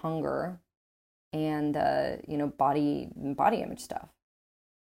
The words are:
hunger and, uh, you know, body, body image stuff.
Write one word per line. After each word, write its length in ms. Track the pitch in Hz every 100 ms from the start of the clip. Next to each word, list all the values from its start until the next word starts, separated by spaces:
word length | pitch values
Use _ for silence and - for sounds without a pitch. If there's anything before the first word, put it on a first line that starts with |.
hunger 580 | 165 160 143 135 180 180 _ _ _ _ _ _ _
and, 440 | 156 156 151 147 147
uh, 420 | 143 139 131 131 -
you 100 | 147
know, 100 | 143
body, 640 | - 135 147 147 143 - -
body 460 | 139 139 214 226
image 180 | - -
stuff. 300 | - - - _ _ _ _ _ _ _ _